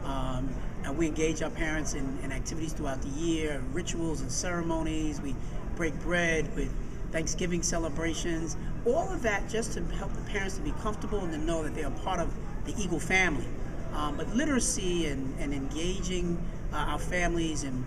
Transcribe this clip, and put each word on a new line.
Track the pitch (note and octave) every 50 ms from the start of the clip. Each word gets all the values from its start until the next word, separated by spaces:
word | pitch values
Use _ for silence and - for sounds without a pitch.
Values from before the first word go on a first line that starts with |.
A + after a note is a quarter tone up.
| -
Um, | - C3+ C3+ C3 C3 C3 B2+ C3 C3+ B2+ - - - - - -
and | C3+ C#3 D3
we | E3+ D#3
engage | D3+ D3+ D#3+ D#3+ D#3+ -
our | E3+ D3+
parents | D3+ - E3 D#3 D#3 D#3 D3+ - -
in, | D3 C3+ C3+ C3 C#3 C#3
in | C3+
activities | C3+ C3 B2 - D#3+ D#3 D#3+ D#3+
throughout | D3+ - D#3 C#3 C3+ B2+
the | C3+ C#3+
year, | C3+ D3 E3 E3+ E3 D#3+ D#3 D3+ C#3+ B2+ B2 B2+ C3
rituals | E3 F3+ - - F3 E3+ D#3+ D#3 C#3
and | C3+ C3
ceremonies. | - - - F#3 F3 E3+ E3 E3 E3 D#3+ D#3+ D#3+ D#3 - D#3 D3+ D3 -
We | - C#3+ - - - - - - - - -
break | - E3+ D#3+ - -
bread | - D#3+ F3 F3 F3 E3 E3 D#3+ D#3 - -
with | D3+ C#3 B2+ - - - - - - - -
Thanksgiving | - E3 D#3+ - - - F#3 F3 F3+ E3+
celebrations. | E3 - F3 E3+ E3 D#3+ D3 D#3+ E3 E3 D#3+ - - F3 E3+ D#3+ E3 D#3 D#3+ - - - - - -
All | A#3 B3+ D#4+ F4+ F#4+
of | F#4 - -
that | A3 G3+ G3 - -
just | - A3 A3+ - -
to | G#3+ F3+ - -
help | - G3+ F#3+ -
the | F3+
parents | F3 - F#3+ G3+ G3 F#3+ F#3
to | -
be | - - - -
comfortable | - A3 G#3+ - - - G#3+ G#3
and | F#3+ E3 D#3+
to | D3+
know | D#3 E3 E3+ D#3+ D#3+
that | D3 D#3
they | E3 D3+
are | C#3
part | - - - F#3+ F#3 F3
of | E3 D#3+ - - - - - - -
the | - - -
Eagle | G3+ F3 E3 D3+
family. | - - F3+ F#3+ F#3 F3 D3+ C3+ - - - - - - - - - - -
Um, | D3+ D3+ D3 C#3+
but | C#3 D#3+ - G3+
literacy | A#3 D#4 D#4 C#4 B3 - - - - F#3 F3+ F3 F3 E3 D3+
and, | C#3 C3+ C3+ C3 - -
and | - C#3+ C#3
engaging, | C#3 C3+ C#3 D3 D3+ E3 F3+ - - - - F#3 F3+ F3 F3 E3+ E3+ E3+ - - - - -
uh, | - D3+
our | D3 D3 D3 C#3+
families | - - F3+ F3+ F3 E3+ E3+ E3+ E3 D#3+ D#3 C#3 C#3+
and | C3+ B2+ B2+ B2+